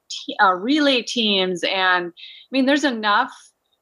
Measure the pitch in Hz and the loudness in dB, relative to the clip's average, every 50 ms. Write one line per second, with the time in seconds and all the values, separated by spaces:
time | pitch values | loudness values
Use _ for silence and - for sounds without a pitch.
0 | _ - - - - 285 - - 208 190 185 180 196 254 294 311 294 277 262 233 | _ -16 -16 -14 -12 -6 0 2 2 2 2 0 0 0 0 2 2 2 2 0
1 | 214 - - 247 220 208 202 190 185 185 180 170 - - 190 190 185 185 180 180 | -2 -4 -4 -2 0 0 2 0 0 -2 -2 -4 -4 -4 -2 0 2 2 2 0
2 | 175 175 - - - - - - - - 247 269 254 269 294 285 302 277 233 220 | -2 -4 -10 -16 -20 -20 -20 -20 -12 -6 -2 0 2 2 2 2 0 -2 -2 -2
3 | 214 208 202 226 262 - - - - _ _ _ _ _ _ _ | 0 0 2 2 0 -2 -6 -18 -20 _ _ _ _ _ _ _